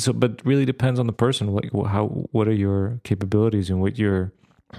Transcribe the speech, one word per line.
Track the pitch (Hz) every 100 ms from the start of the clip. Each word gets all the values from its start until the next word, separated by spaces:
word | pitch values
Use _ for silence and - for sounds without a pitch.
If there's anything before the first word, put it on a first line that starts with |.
so, | 131
but | 113 120 -
really | 123 139
depends | 131 131 131 127
on | 117
the |
person. | 110 123 131 104
Like, | 98 117
wh-, | 104 98
how, | 101 104 - -
what | 110 107
are |
your | 107 98 98 98 120
capabilities | - 95 95 104 110 104 90
and | 92
what | 95 120
your, | 104 95 92 - _ _ _